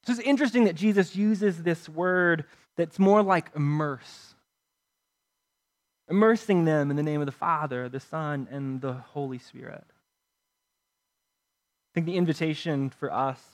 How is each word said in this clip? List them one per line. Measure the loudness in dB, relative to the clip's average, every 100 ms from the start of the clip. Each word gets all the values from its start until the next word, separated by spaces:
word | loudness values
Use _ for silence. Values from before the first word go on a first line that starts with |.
So | -4
it's | -2
interesting | 2 2 4 4
that | 2
Jesus | 4 2 2 0
uses | 0 0 2 0 0
this | -2 -4 -6
word | -4 0 2 2 2 -2 _ _ -4
that's | -4 4
more | 6 6
like | 4 0 0
immerse. | -4 -2 0 -4 -6 -14 -20 -20 _ _ _ _ _ _ _ _ _ _ _ _ _ _ _ _ _ _
Immersing | 4 4 4 2 2
them | 4 2 0
in | -2
the |
name | -2 -2
of | -4
the |
Father, | -4 -2 -2 -2 -6 -8
the | -10
Son, | -10 -8 -6 -6 -8
and | -8 -8 -6
the | -8
Holy | -8 -12 -10 -8 -10
Spirit. | -14 -20 -18 -18
I | _ _ _ _ _ _ _ _ _ _ _ _ _ _ _ _ _ _ _ _ _
think | -6 -2
the | 0
invitation | 0 0 -4 -4 -4 -4 -4
for | -6 -6
us | -4 -4 -6 _